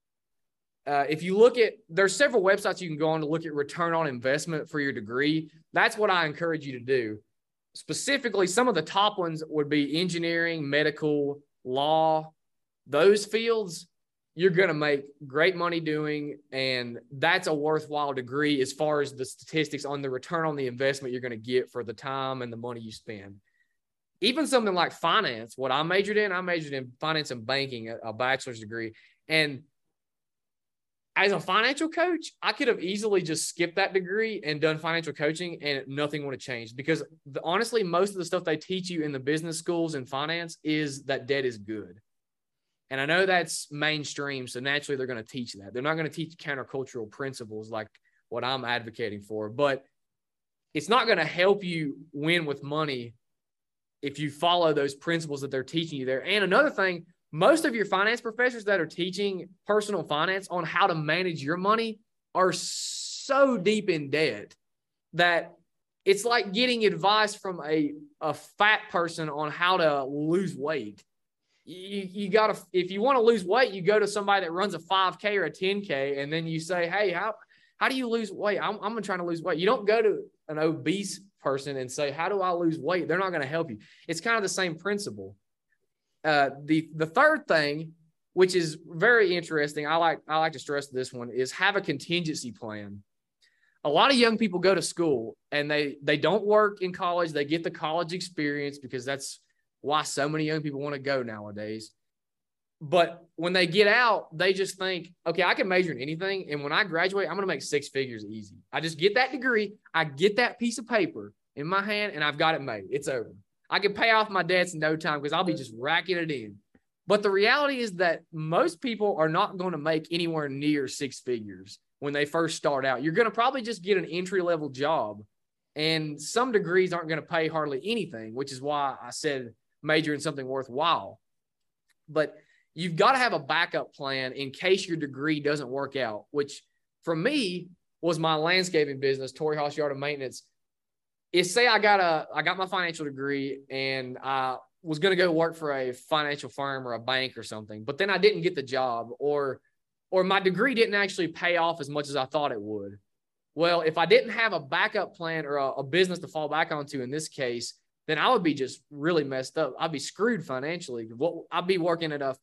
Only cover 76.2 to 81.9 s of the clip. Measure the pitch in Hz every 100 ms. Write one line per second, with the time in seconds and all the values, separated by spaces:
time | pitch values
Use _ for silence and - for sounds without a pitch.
76.2 | 143 160 165 160 165 180 170 190 208 170
77.2 | 208 - _ _ _ - 220 262 247 233
78.2 | 214 180 202 208 160 208 190 226 196 185
79.2 | 175 170 160 156 185 254 202 226 220 160
80.2 | - _ - 151 160 151 131 190 196 -
81.2 | - _ 151 135 143 139 127